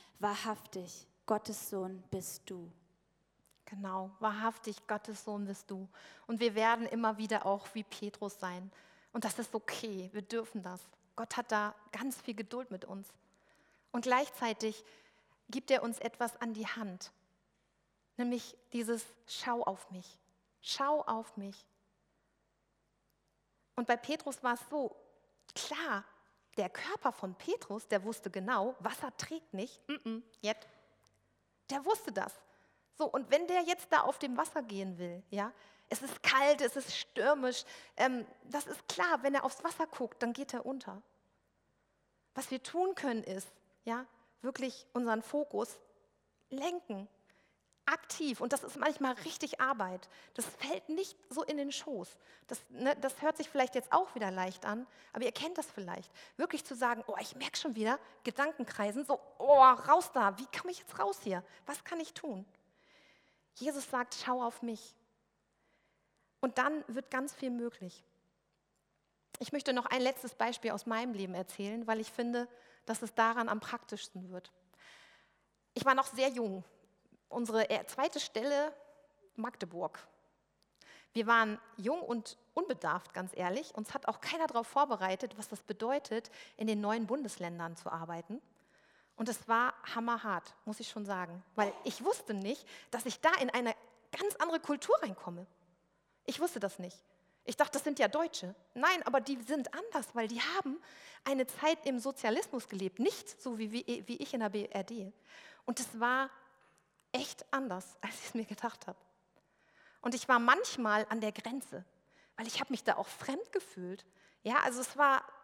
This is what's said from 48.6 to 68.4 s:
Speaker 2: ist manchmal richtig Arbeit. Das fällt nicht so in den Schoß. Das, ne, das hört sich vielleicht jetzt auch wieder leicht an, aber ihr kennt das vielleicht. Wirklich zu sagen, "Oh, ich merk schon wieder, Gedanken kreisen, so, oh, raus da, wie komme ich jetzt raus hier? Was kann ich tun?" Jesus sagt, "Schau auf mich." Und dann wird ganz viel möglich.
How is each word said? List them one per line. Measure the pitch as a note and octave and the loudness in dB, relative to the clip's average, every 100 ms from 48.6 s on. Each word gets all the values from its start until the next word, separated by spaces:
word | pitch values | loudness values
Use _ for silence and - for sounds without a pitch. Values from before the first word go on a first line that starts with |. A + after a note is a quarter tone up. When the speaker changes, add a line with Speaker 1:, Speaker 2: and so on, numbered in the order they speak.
Speaker 2:
ist | - - | -2 0
manchmal | D4+ D4 C4+ | 0 2 0
richtig | A#3+ D#4+ - D4 - | -2 -6 -6 -6 0
Arbeit. | C4 B3 F#3 F#3 - - - | 0 0 -2 -4 -10 -20 -12
Das | - - | -6 -6
fällt | - C4+ C#5+ - | -6 -4 -4 -2
nicht | D#4+ G4 - - | -4 -4 -8 -8
so | C4 | -6
in | - D4+ | -2 -2
den | C#4+ | -2
Schoß. | - D#4 A3+ - - - - - | -4 -6 -6 -6 -14 -20 -20 -12
Das, | - - | -12 -12
ne, | - C4 C#4+ | -2 0 2
das | C4 - | 0 0
hört | D4+ D#4 | 0 0
sich | - | 0
vielleicht | C#4 B3+ | 0 2
jetzt | C4 - | 0 4
auch | E4 F#4 | 4 4
wieder | A3+ G3+ | -2 -2
leicht | F#3 F#3 - | -2 -4 -4
an, | - A3 B3+ - - | -4 -4 -6 -16 -14
aber | - | -4
ihr | B3 | -4
kennt | A#3+ D#4 F4 | -4 -4 -4
das | - | -6
vielleicht. | - F3+ F#3 - - - - | -8 -8 -10 -12 -18 -16 -6
Wirklich | F4 D4 | -4 -4
zu | - | -6
sagen, | B3 B3 A#3 - | 0 0 0 -4
"Oh, | G3+ | -6
ich | - B3+ | -6 -8
merk | - - | -6 -4
schon | D#4 A3 | -2 0
wieder, | G#3+ C#4+ - - | 2 0 -2 -8
Gedanken | B3+ - D4 D#4+ | -4 0 0 0
kreisen, | A#3+ - G#3 A#3 | -6 -2 -2 -2
so, | D4 - - - | 0 0 -2 2
oh, | C4+ C#4 | 10 12
raus | C4 B3 - E4+ F4 | 12 12 10 8 8
da, | B3+ G3+ F#3+ | 4 4 4
wie | C4 | -4
komme | - F4+ | -6 -6
ich | F4+ | -8
jetzt | - - | -8 -2
raus | G4+ G4 | 0 0
hier? | G#3+ F3+ F#3 - - | -2 -2 -4 -12 -10
Was | C#4+ | -10
kann | - E4+ | -6 -6
ich | D#4+ | -6
tun?" | - D4+ F#3+ G3+ _ _ _ _ - - _ _ _ _ - | -8 -8 -8 -10 _ _ _ _ -20 -20 _ _ _ _ -6
Jesus | C4+ C#4 - | -4 -2 -2
sagt, | B3+ B3 | -2 -2
"Schau | - C4 B3+ | -4 -2 0
auf | A#3 - | -2 -2
mich." | A#3 A3 - - _ _ _ _ _ _ _ _ _ _ _ _ _ _ | -6 -6 -10 -20 _ _ _ _ _ _ _ _ _ _ _ _ _ _
Und | B3+ B3 | 0 2
dann | C4 D4+ C#4+ | 2 0 -4
wird | A#3+ C4+ | -8 -4
ganz | C4 C#4+ | -2 -4
viel | - C4 | -4 -4
möglich. | A#3+ A#3 - F3+ - _ _ _ _ | -2 -4 -6 -14 -14 _ _ _ _